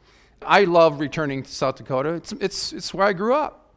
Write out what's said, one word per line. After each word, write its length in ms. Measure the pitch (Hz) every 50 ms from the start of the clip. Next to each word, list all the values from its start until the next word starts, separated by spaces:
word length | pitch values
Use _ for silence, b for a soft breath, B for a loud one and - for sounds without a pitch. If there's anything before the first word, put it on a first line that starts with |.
| b b b b b b b b
I 220 | - 143 156 196 208
love 380 | 175 170 170 165 160 147 139
returning 420 | 151 131 - 165 156 139 135 135 120
to 80 | -
South 240 | - - 143 131 131
Dakota. 340 | - 120 - 139 127 135 151
It's, 220 | 170 165 - - 214
it's, 380 | - 202 190 - - - -
it's 220 | - - 180 - -
where 140 | 190 190
I 60 | 208 202
grew 200 | 165 208 226 262
up. 400 | 302 294 - - _ _ _ _